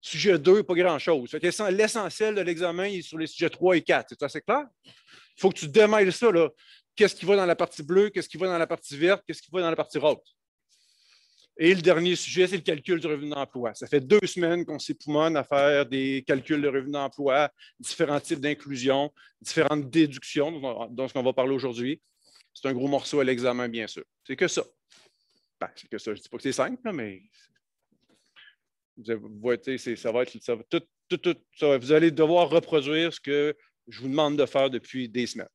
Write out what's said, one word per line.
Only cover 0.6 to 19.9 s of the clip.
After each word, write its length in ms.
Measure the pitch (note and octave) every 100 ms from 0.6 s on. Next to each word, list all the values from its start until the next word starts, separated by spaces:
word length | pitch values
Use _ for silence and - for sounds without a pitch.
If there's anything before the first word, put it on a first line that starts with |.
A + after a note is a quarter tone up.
pas 120 | G3+ F3
grand-chose. 540 | F3+ D3+ - D#3+ A#2+
Fait 100 | D#3
que 300 | F3 E3+ G#3+
l'essentiel 640 | F#3+ G#3+ A#3 F#3+ - G#3+ G#3
de 60 |
l'examen, 460 | F3 E3 F3 E3+ G3
il 120 | G3
est 20 |
sur 160 | D#3 D#3+
les 100 | D#3
sujets 220 | - E3
trois 260 | - F3 F3+
et 60 |
quatre. 260 | - D3+ -
C'est 140 | -
assez 180 | C#3+ D#3
clair ? 240 | - B3 D4 _ _
Il 560 | _ _ - _ _
faut 80 | F#3+
que 100 | -
tu 80 | D#3
démêles 460 | C#3 G#3+ G#3+ G3
ça, 180 | E3+ A#3+
là. 180 | F3 D#3 _ _ - _ -
Qu'est-ce 200 | G3+ -
qui 100 | F3
va 100 | G3+
dans 100 | F3+
la 100 | E3
partie 280 | E3+ -
bleue, 260 | D3 F#3 G#3
qu'est-ce 200 | G3 D#3+
qui 80 | D#3
va 100 | F#3
dans 100 | F3
la 80 | E3
partie 320 | E3 - C#3+
verte, 260 | E3+ F#3+ _
qu'est-ce 140 | D#3+
qui 100 | -
va 100 | F3+
dans 80 | E3+
la 60 | D#3+
partie 240 | D3+ D3+
rose. 360 | D3 B2+ _ _ _ _ _ _ _ _ _ _ _ _ _ _
Et 140 | D#3+
le 80 | F#3+
dernier 340 | E3 E3 F3 F3
sujet, 320 | - C3+ F3+
c'est 100 | F#3+
le 40 |
calcul 380 | D#3 D#3+ C3 E3+
du 80 | D#3+
revenu 240 | D3+ D3
d'emploi. 420 | D3 C3+ C3 A#2+
Ça 140 | G#2 B2
fait 120 | D3
deux 260 | C3 G#3 G3
semaines 360 | - E3+ F3
qu'on 140 | E3 D3+
s'époumonne 580 | - D3 - D3 D#3+ D#3
à 80 |
faire 420 | C3 C#3+ C#3+ C#3+ C3+
des 380 | C3+ C3+ C3+ C3
calculs 340 | C#3 C3 D3+
de 60 | C#3+
revenu 240 | C3+ C3+
d'emploi, 600 | C#3+ C#3 - C#3 C3+ D3 _ - _
différents 400 | B2 - D#3+ D3
types 200 | - D#3+
d'inclusion, 720 | C#3 D3 - C#3 B2+ C3+ D3 _ _ _
différentes 480 | - - C#3+ D3+
déductions, 600 | C3+